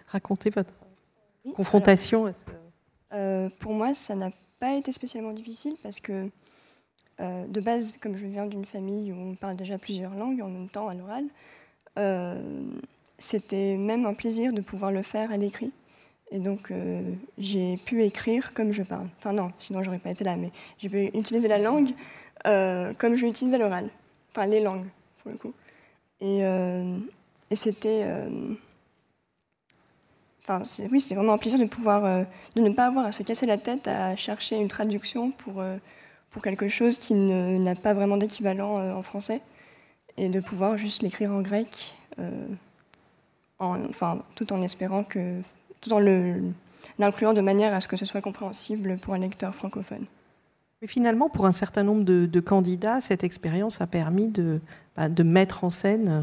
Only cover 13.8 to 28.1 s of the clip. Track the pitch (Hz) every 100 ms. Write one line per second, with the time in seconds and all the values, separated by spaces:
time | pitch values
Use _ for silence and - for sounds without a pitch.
13.8 | 202 233 233 208 233 226 247 220 196 196
14.8 | 196 196 196 214 220 208 202 - 240 -
15.8 | _ _ _ _ - 196 185 196 - 180
16.8 | 180 175 185 185 262 - 196 196 180 180
17.8 | - 233 214 - - 233 - - 220 208
18.8 | 185 175 185 - 214 202 180 - - 190
19.8 | 190 180 175 180 196 175 175 - - -
20.8 | 202 196 196 214 214 233 220 208 214 294
21.8 | 269 254 - - - - - 202 190 180
22.8 | 180 220 233 240 240 220 254 254 214 180
23.8 | 208 - _ _ _ - 196 214 208 190
24.8 | 185 _ _ _ - 226 226 - - _
25.8 | _ _ _ _ 196 196 190 185 180 180
26.8 | 180 180 233 - _ - _ 214 226 202
27.8 | 214 220 196